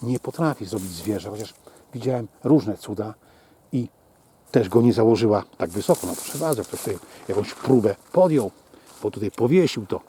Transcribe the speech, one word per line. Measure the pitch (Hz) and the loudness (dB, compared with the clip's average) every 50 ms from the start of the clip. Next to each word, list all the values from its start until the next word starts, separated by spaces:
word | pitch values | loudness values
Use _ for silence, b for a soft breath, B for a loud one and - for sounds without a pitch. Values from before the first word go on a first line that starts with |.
nie | 113 120 127 120 | -6 -4 -4 -4
potrafi | - 131 - - 165 151 131 - 107 | -4 -8 -4 -2 -2 -2 -2 -4 -10
zrobić | 90 110 101 95 92 | -8 -8 -8 -8 -8
zwierzę, | 87 82 80 104 104 92 90 104 | -12 -8 -6 -4 -4 -4 -6 -10
chociaż | 104 107 110 - - _ B B B B B B - | -10 -10 -12 -12 -14 _ B B B B B B -14
widziałem | 120 117 131 127 120 113 - _ _ - | -6 -4 -4 -4 -4 -6 -10 _ _ 2
różne | 123 156 143 - 110 98 - | 4 4 4 4 0 -8 -8
cuda | - - 101 107 107 110 - _ b b b b b b b b b _ | -8 -10 -8 -6 -8 -8 -10 _ b b b b b b b b b _
i | - 127 117 - _ _ _ _ _ _ _ _ _ _ _ _ | -6 -6 -6 -6 _ _ _ _ _ _ _ _ _ _ _ _
też | - 123 107 92 | 2 2 2 4
go | 110 117 | 4 6
nie | 117 120 | 6 6
założyła | 95 117 110 117 113 98 117 107 104 98 - - - _ | 4 6 4 4 4 4 4 2 2 2 0 -6 -8 _
tak | 92 85 | -8 -6
wysoko. | 87 101 - - 160 - - | -4 -6 0 0 0 0 0
No | 90 85 | -8 -8
proszę | - - - - 143 | -8 -10 -10 -8 -4
bardzo, | 160 160 143 107 92 | -2 -2 -2 -2 -4
ktoś | - - - | -8 -10 -8
tutaj | - 117 95 - B B B B B B | -8 -8 -8 -8 B B B B B B
jakąś | 95 101 - - - | -4 -4 -4 -4 -10
próbę | - - - 131 120 101 104 98 - _ - | -10 2 4 4 4 4 2 -2 -2 _ -2
podjął, | - 175 185 175 156 135 107 95 _ _ _ _ B B B B - - | 2 4 4 4 4 0 0 -2 _ _ _ _ B B B B -20 -8
bo | - 107 | -8 -6
tutaj | - 98 107 98 | -6 -4 -6 -6
powiesił | - - 120 123 165 185 165 135 - 120 101 | -2 0 2 4 4 4 4 2 0 -4 -6
to | - - - - | -6 -8 -8 -8